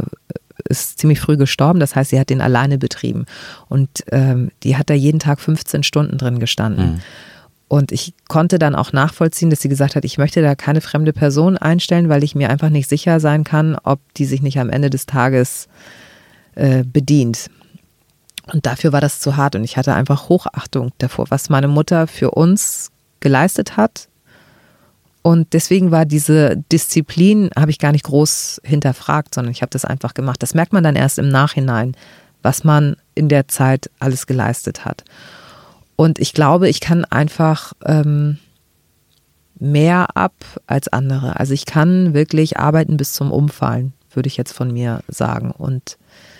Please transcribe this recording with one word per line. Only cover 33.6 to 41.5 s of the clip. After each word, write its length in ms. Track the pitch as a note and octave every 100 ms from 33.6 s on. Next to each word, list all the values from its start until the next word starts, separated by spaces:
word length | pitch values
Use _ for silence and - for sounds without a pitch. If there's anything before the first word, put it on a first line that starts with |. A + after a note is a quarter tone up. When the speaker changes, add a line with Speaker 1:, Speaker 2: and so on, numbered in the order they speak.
| C3 C3 - -
Speaker 1:
alles 260 | - B2+ -
geleistet 580 | C3 G#2+ A#2+ - -
hat. 200 | - - - - - - - - - _ _
Und 240 | - D#3+ D3+
ich 140 | -
glaube, 360 | - C#3+ F3 F#3+
ich 120 | -
kann 240 | - E3+
einfach, 720 | - A#2+ D3+ - D#3+ D#3 - -
ähm, 540 | - D#3 D3 D3 D3 D3 _ _ _ _ _ _ _ _ _ _ _ -
mehr 560 | C3+ D3 D#3+ F3+ - -
ab 160 | F#3 - - - -
als 220 | C#3 -
andere. 500 | B2 C3+ C3+ C3 -
Also 160 | C3+